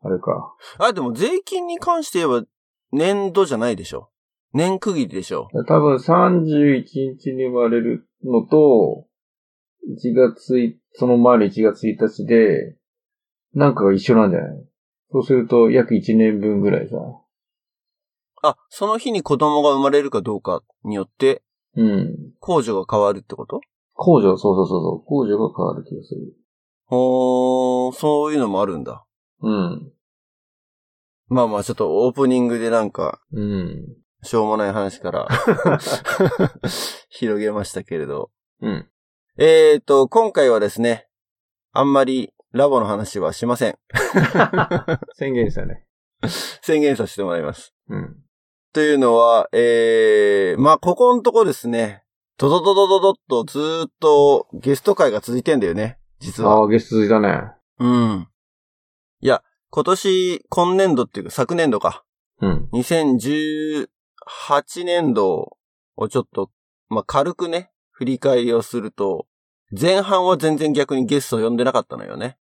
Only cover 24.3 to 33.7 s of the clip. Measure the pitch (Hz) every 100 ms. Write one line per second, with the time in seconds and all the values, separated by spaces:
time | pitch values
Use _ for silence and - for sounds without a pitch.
24.3 | 95 104 95 92 92 85 87 _ 143 117
25.3 | 104 110 - 92 - - - - - -
26.3 | _ _ _ _ _ _ 123 127 127 127
27.3 | 127 127 127 127 127 127 127 151 147 151
28.3 | 151 120 98 101 85 62 58 _ _ _
29.3 | _ 110 107 87 78 - _ _ _ _
30.3 | _ _ _ _ _ _ _ _ _ _
31.3 | 123 120 104 104 - 101 87 123 123 135
32.3 | 127 123 117 113 113 104 - 85 - _
33.3 | - 104 98 87